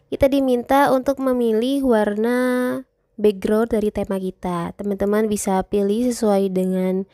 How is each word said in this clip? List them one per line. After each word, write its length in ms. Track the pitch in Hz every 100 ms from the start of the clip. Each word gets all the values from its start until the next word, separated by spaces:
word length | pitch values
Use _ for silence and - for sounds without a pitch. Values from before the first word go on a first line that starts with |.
| -
Kita 160 | - 277
diminta 680 | 277 269 247 240 269 269
untuk 300 | 262 254 269
memilih 640 | 262 254 233 220 254 277 269
warna 500 | 220 208 208 226 247 254 247 247 262 262 _ _ -
background 540 | 208 190 214 214 233
dari 240 | 220 208
tema 240 | 202 202 190
kita. 560 | 185 - 180 175 175 -
Teman-teman 540 | 202 196 202 208 220
bisa 320 | 208 208 190
pilih 480 | 185 202 202 214 247
sesuai 420 | 233 208 196 196
dengan 540 | 185 185 185 185 185 196